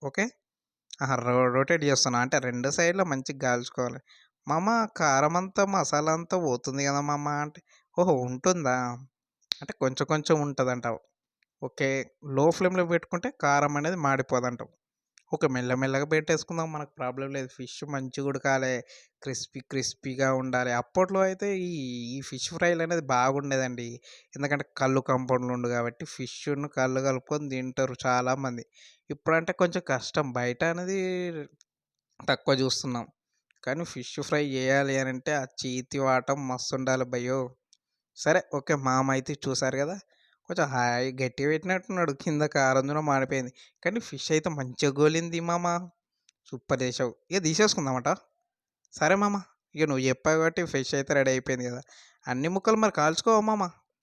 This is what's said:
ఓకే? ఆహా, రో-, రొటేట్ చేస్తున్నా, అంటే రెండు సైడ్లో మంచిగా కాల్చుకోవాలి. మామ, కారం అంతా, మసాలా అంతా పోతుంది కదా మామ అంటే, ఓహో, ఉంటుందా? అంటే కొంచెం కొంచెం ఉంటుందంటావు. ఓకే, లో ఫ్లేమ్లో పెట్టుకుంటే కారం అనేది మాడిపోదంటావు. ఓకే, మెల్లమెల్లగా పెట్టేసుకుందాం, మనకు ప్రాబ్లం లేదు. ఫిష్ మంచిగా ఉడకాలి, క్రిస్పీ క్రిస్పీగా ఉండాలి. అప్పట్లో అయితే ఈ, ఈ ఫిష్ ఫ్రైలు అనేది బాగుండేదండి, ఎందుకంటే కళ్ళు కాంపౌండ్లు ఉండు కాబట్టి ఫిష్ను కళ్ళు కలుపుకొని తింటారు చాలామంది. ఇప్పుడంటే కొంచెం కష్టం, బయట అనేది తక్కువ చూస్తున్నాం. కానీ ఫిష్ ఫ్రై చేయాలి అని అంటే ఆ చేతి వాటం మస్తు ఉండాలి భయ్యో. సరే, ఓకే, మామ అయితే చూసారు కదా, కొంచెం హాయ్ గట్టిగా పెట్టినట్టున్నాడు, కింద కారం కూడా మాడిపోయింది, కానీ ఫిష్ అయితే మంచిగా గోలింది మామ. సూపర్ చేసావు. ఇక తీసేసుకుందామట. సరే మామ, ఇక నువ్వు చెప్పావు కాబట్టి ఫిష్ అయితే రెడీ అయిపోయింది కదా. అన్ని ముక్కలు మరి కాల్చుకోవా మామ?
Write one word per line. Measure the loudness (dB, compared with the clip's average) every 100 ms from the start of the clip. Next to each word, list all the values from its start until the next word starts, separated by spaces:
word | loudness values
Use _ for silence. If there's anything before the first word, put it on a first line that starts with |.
ఓకే? | -8 -2 -4 -4 _ _ _ _ _ -6
ఆహా, | -2 0
రో-, | 2 4 4
రొటేట్ | 4 2 2
చేస్తున్నా, | 4 2 2 2
అంటే | 2 0
రెండు | -2 -2 -2
సైడ్లో | 2 2 2 0
మంచిగా | -2 -4 -4
కాల్చుకోవాలి. | 0 0 -2 -4 -4 -6 -16 _ _ _ -2
మామ, | 0 2 2 0 0
కారం | 4 4 4 2
అంతా, | -2 0 2
మసాలా | 2 2 2 2
అంతా | 0 0 0
పోతుంది | 0 -2 -2 -2 0
కదా | 0
మామ | 0 -2 -2
అంటే, | -4 -4 -10 -20 _ _ 0
ఓహో, | 4
ఉంటుందా? | 2 0 0 0 2 2 0 -2 -6 -14 _ _ _ -12 -12
అంటే | -10 -2
కొంచెం | -2 0 0
కొంచెం | 0 2 2
ఉంటుందంటావు. | 2 -2 -2 -2 -4 -6 _ _ _ _ _ -12
ఓకే, | -10 -2 -2 -2 -6 _ -4
లో | 2 4
ఫ్లేమ్లో | 4 2 2 2
పెట్టుకుంటే | 0 -2 -6 -6 -2
కారం | 2 4 2 0
అనేది | -2 0
మాడిపోదంటావు. | 0 0 0 0 -2 -6 -12 _ _ _ _ _ -8
ఓకే, | -2 0
మెల్లమెల్లగా | 0 0 0 0 0 0
పెట్టేసుకుందాం, | 0 0 -2 -2 -6 -6
మనకు | -6 -10 -8
ప్రాబ్లం | -8 -6 -6
లేదు. | -6 -8
ఫిష్ | -10 -14 -12 -8
మంచిగా | -6 -6 -4 -4
ఉడకాలి, | 0 2 2 2 -2 -6 -18 -20 _
క్రిస్పీ | -10 -8 -10 -14
క్రిస్పీగా | -8 -6 -6 -6 -8 0 2
ఉండాలి. | 2 0 0 0
అప్పట్లో | 0 0 2 2 4
అయితే | 0 0 -2 -2
ఈ, | -4 -6 -6 -8 -8 -8
ఈ |
ఫిష్ | -10 -8 -8
ఫ్రైలు | 0 2 2
అనేది | 0 -2
బాగుండేదండి, | 2 4 4 2 0 0 0 -4 -8 -10 -16 -20 _ -6
ఎందుకంటే | -2 -2 -4 0
కళ్ళు | 2 2
కాంపౌండ్లు | 2 0 2 0 0
ఉండు | -2 -2
కాబట్టి | -2 -2 -6 -12
ఫిష్ను | -10 -10 -8 -6 -4 -4
కళ్ళు | 0 0 2
కలుపుకొని | 0 0 -2 -4 -4
తింటారు | -6 -4 -2 -2 -2 0
చాలామంది. | 2 2 0 -2 -6 -12 _ -20 _ -12
ఇప్పుడంటే | -6 0 0 0
కొంచెం | 0 0 0 -2
కష్టం, | -2 -2 -2 0
బయట | 0 -2 0
అనేది | 0 0 -2 -2 -2 -2 -4 -6 -10 _ _ _ _ _ _ -8 -2
తక్కువ | 0 2
చూస్తున్నాం. | 2 2 0 -4 -6 -8 _ _ _ _ _
కానీ | -6 -4
ఫిష్ | -6 -10 -10 -8
ఫ్రై | -2 0 0
చేయాలి | 0 2 2 2 0
అని | 0
అంటే | -4 -2 -2
ఆ |
చేతి | -4 -8 -6 -6 -6 -2
వాటం | 2 2 2 -2 -2
మస్తు | -6 -4 -2
ఉండాలి | 0 0 0
భయ్యో. | -4 -2 -2 -4 -10 _ _ _ _ _ -4
సరే, | 2 2 2 -4
ఓకే, | -2 0
మామ | 2 2 2
అయితే | 0 -2 -6 -4
చూసారు | -2 -2 -2
కదా, | -4 -6 -14 _ _ _ -8
కొంచెం | -2 0
హాయ్ | 2 2 2 -2 -2
గట్టిగా | -4 -2 0
పెట్టినట్టున్నాడు, | 0 0 -4 -2 -2 0
కింద | -2 -2 0
కారం | 2 4 4 4 2
కూడా | 0
మాడిపోయింది, | 0 0 0 -2 -4 -10 -20 _ -4
కానీ | -4
ఫిష్ | -6 -8 0
అయితే | 0 0
మంచిగా | -4 -6 0 0 4
గోలింది | 4 4 -2 -4
మామ. | -2 0 0 -2 -4 _ _ _ _ _ -16
సూపర్ | -10 -2 0
చేసావు. | 0 -2 -4 -4 -4
ఇక | -2
తీసేసుకుందామట. | 0 4 2 2 0 0 0 -2 _ _ _ _ _ _ _
సరే | 0 4 4
మామ, | 2 0 -6 _ _ -2
ఇక |
నువ్వు | 0 2 2
చెప్పావు | 2 2 4
కాబట్టి | 2 0 -2
ఫిష్ | -2 -2 -2
అయితే | 2
రెడీ | 2 2
అయిపోయింది | 2 0 -4 -4
కదా. | -8 -12 -20 -20 _ -6
అన్ని | -2 -2
ముక్కలు | 0 2 4
మరి | 2
కాల్చుకోవా | 2 2 2 4 4
మామ? | 4 0 -2 -6 _ _